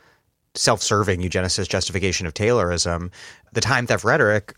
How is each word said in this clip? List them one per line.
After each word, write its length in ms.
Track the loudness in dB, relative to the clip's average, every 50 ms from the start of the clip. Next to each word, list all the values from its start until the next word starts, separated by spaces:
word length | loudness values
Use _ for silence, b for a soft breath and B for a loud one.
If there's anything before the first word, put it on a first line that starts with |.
| b b b b b b _ _ _ _ -6
self-serving 640 | -2 2 2 2 2 0 0 2 2 2 2 0 -2
eugenicist 480 | -2 -2 -2 -2 -2 -2 -2 -2 -2 -2
justification 580 | -2 -2 -2 -2 -4 -2 -2 -2 -2 -2 -4
of 80 | -6 -4
Taylorism, 760 | 0 0 2 2 2 2 2 0 0 0 0 -2 -4 -6 -8 B B B B B B B B -4
the 80 | -2
time 240 | 0 0 0 0 0
theft 180 | 0 0 0 2
rhetoric 500 | 2 4 4 4 4 4 2 0 -6 -14